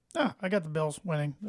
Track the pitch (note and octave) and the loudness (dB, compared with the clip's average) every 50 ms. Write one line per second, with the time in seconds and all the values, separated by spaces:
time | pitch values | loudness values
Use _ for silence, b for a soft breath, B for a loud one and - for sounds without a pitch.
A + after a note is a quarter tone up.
0 | _ - - D4+ D4 A3 - - - F#3 G3 G3+ E3 D#3 D3+ D#3 D#3 D3+ D3 - | _ -4 0 2 2 2 0 -2 -2 0 2 0 0 0 0 0 0 0 0 -4
1 | - F#3 D#3+ D3+ D3 D3 C#3 - G#3 | -4 -2 0 0 0 -2 -2 -6 -8